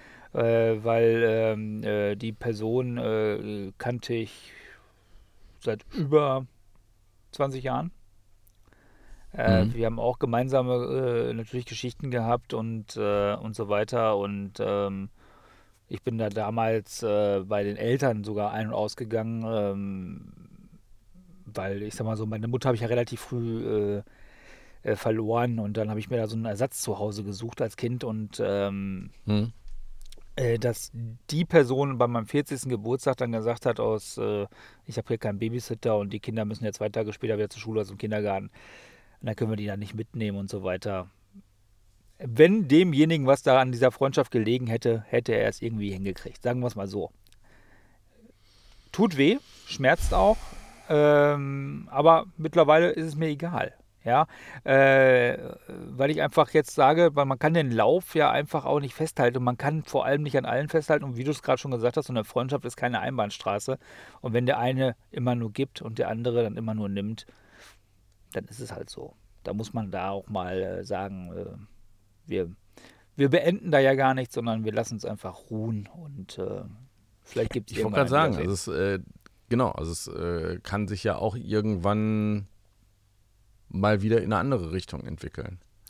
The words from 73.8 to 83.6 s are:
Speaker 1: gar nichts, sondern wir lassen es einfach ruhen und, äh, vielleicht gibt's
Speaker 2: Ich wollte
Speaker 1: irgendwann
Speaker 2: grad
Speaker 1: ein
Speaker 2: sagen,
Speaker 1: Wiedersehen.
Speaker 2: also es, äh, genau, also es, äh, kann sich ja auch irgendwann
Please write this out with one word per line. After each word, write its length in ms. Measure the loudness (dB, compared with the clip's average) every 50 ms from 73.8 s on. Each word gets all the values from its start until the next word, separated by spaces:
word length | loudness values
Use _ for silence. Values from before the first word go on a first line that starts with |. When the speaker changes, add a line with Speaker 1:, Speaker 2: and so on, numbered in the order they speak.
| 6 6 4
Speaker 1:
gar 180 | 4 4 2 2
nichts, 220 | 0 -4 -6 -6
sondern 300 | -6 -4 -2 -2 -2 -2
wir 60 | -2
lassen 260 | -2 -2 -4 -4 -6 -8
es 80 | -6
einfach 440 | -8 -8 -8 -10 -14 -14 -14 -14 -10
ruhen 400 | -6 -6 -4 -4 -4 -6 -8 -10
und, 460 | -16 -18 -18 -16 -14 -14 -14 -14 -10 -8
äh, 240 | -8 -6 -6 -8 -10 -12 -16 -20 -20 -20 _ _ _ _ _ _ _
vielleicht 300 | -10 -4 -4 -2 -2 -2
gibt's 180 | -6 -6 -6
Speaker 2:
Ich 120 | -4 -2 -2
wollte 120 | 0 2
Speaker 1:
irgendwann 60 | 2
Speaker 2:
grad 60 | 2 2
Speaker 1:
ein 40 |
Speaker 2:
sagen, 240 | 4 2 2 2 0
Speaker 1:
Wiedersehen. 140 | 0 -2 -2
Speaker 2:
also 200 | -2 -2 -4 -4
es, 60 | -2 0
äh, 220 | 0 0 0 -2 -6 -10 -20 -20 _ -20 _ _ _ -2
genau, 220 | 0 0 0 0
also 200 | -2 -4 -6 -6
es, 160 | -6 -8 -10 -10
äh, 520 | -8 -6 -6 -4 -4 -4 -4 -4 -6 -8
kann 260 | -8 -6 -4 -4 -4 -4
sich 160 | -6 -4 -2
ja 120 | -2 -2
auch 200 | -2 -2 -4 -4
irgendwann 1120 | -4 -6 -2 0 0 0 0 0 0 0 0 2 2 0 0 0 0 0 0 -2 -2 -4 -8 _ -20 _ _ _ _ _ _ _ _ _ _ _ _ _ _ _ _ _ _ _ _